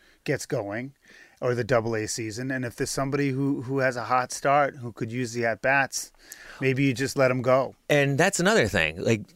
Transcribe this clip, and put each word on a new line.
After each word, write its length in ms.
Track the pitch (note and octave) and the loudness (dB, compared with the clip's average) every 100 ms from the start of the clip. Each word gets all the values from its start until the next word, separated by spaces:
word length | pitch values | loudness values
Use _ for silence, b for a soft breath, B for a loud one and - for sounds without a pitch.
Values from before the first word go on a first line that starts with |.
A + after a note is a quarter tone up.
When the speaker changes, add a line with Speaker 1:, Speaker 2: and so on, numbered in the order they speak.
| b b | b b
Speaker 1:
gets 240 | - C3 - | -4 -4 -4
going, 460 | C3+ G2+ A2 C3+ _ B B B B | -6 -4 -8 -8 _ B B B B
or 140 | B2+ | -2
the 100 | B2 | -2
double 300 | A2+ A#2+ A2 A2+ | 2 2 2 -4
A 120 | G#2+ | -4
season, 420 | - A2 G#2 C3 | -6 -8 -8 -6
and 160 | C3 B2 | -6 -6
if 100 | - | -6
there's 140 | C3+ | -6
somebody 400 | - C3+ C#3+ C#3 | -4 -2 0 0
who, 320 | C3 C#3 C#3+ | 0 -2 -2
who 160 | A#2+ C3+ | -4 0
has 180 | C3 A#2+ | 0 -2
a 100 | A2 | 0
hot 260 | B2+ B2+ | 0 0
start, 460 | - C#3+ D3 C#3 - | -2 2 4 2 -2
who 140 | A#2+ | -12
could 200 | - A2+ | -8 -6
use 220 | B2 A#2+ | -4 -4
the 120 | A#2+ A#2 | -2 -2
at-bats, 680 | G#2+ C3 C#3 C3+ - - _ B B B B | 0 2 2 0 -4 -10 _ B B B B
maybe 240 | C3+ C3 | 0 2
you 120 | C#3 A#2+ | 2 2
just 200 | C3+ C#3 | -2 2
let 140 | C3 | 4
him 140 | B2+ | 4
go. 320 | B2 C3 A2+ - - | 4 2 2 -6 0
Speaker 2:
And 260 | D3 C#3 C#3 | 2 2 2
that's 220 | F#3+ - | 2 2
another 280 | F3+ A3 G#2+ | 2 4 4
thing, 360 | F2+ D#2 E2 | 2 0 0
like, 180 | A2+ A2 - | 0 -2 -4